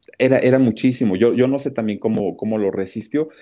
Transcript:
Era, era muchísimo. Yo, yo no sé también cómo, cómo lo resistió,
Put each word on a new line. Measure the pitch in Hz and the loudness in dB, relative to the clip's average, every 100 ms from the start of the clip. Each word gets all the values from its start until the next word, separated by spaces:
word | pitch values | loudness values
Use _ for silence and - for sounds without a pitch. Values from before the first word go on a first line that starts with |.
| _ - | _ 0
Era, | 127 131 | 2 4
era | 127 131 | 4 4
muchísimo. | 120 107 131 127 117 92 | 2 2 0 0 0 2
Yo, | 117 | 2
yo | 113 127 | 2 0
no | 139 | -2
sé | 139 | -6
también | 123 110 101 | -6 -6 -4
cómo, | 110 110 95 - | -2 -2 -4 -6
cómo | 110 110 | -4 -2
lo | 98 | -2
resistió, | 95 95 110 - 147 156 - | -2 -6 -10 -6 -4 -6 -10